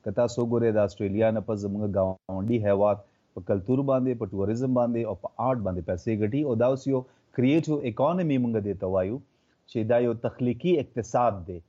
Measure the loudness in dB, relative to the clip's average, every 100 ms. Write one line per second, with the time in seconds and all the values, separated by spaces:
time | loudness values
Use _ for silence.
0 | -4 0 0 0 0 2 2 2 0 0
1 | -4 2 2 2 -4 -4 -4 -4 -2 0
2 | 0 -2 -8 -6 -2 0 2 2 2 0
3 | -6 _ _ -14 -4 -2 0 0 2 0
4 | 0 -2 -4 -2 -2 0 0 0 0 0
5 | -4 -6 -10 -4 -2 -2 -2 -4 -4 -4
6 | -2 0 0 0 0 2 2 2 0 -2
7 | -2 _ _ 0 4 4 2 -2 -2 0
8 | 0 2 2 2 2 0 -2 -4 0 0
9 | 0 -4 -10 _ _ _ _ -4 2 4
10 | 2 0 -4 -2 -2 0 0 0 0 -6
11 | -2 2 2 0 -10 -12